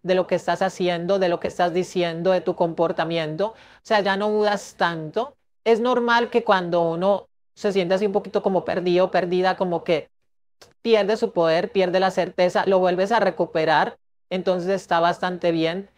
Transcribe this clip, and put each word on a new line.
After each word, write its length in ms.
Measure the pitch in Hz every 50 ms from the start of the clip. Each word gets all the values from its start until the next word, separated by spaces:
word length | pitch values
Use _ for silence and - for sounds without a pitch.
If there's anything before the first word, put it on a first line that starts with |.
| -
de 100 | 175 185
lo 140 | 185 175
que 80 | - 185
estás 260 | 170 - - 170 -
haciendo, 560 | 196 190 - - 185 175 175 170 170 175 196
de 120 | 196 190 175
lo 100 | 175 170
que 80 | -
estás 260 | 180 - - 180 180 165
diciendo, 580 | 185 175 - - 185 175 170 165 165 170 190
de 100 | 185 180
tu 140 | 180 190 170
comportamiento. 920 | - 175 170 160 170 165 165 175 - 160 160 170 165 160 156 156 160 196
O 80 | 220 220 - - - - _
sea, 200 | _ - 220 208
ya 140 | 190 202 196
no 140 | 196 208 214
dudas 460 | 214 214 208 208 208 196 - - -
tanto. 580 | - 190 170 170 160 156 151 - 214 247 285 - _ _ _ _ _ _
Es 160 | 220 233 214
normal 480 | 233 247 254 247 240 233 233 240 240 226
que 140 | - 240 233
cuando 380 | - 202 185 180 170 170 175
uno 460 | 170 165 160 170 185 196 202 190 - _ _ _ _ _ _
se 200 | - - 208 185
siente 200 | 196 180 170 185
así 120 | 190 214
un 80 | 202 196
poquito 280 | 202 202 190 - 202
como 240 | - 202 190 175 -
perdido, 460 | - 175 185 175 180 175 180 185 185
perdida, 440 | - 180 185 175 180 180 185 185 185
como 280 | - 196 180 170 165 -
que 260 | - 170 147 - _ _ _ _ _ _ _ _ _ _ _ - - _ _
pierde 360 | _ 233 226 214 202 190 220
su 140 | 220 240 196
poder, 400 | - 180 165 165 160 175 185 196
pierde 280 | - 196 185 180 175 185
la 120 | 190 190
certeza, 520 | 185 190 - 185 - - 180 180 - 208 175
lo 140 | 185 190 185
vuelves 320 | 185 180 180 175 190 196
a 80 | 233 226
recuperar, 800 | 202 190 180 - 175 170 - 165 156 160 156 151 185 226 - _ _ _ _ _ _ _
entonces 400 | 180 185 175 196 185 180 170 185
está 300 | 196 185 - - 180 170
bastante 520 | 165 175 170 170 185 180 180 175 - 175
bien. 380 | 165 165 160 160 170 190 196 - _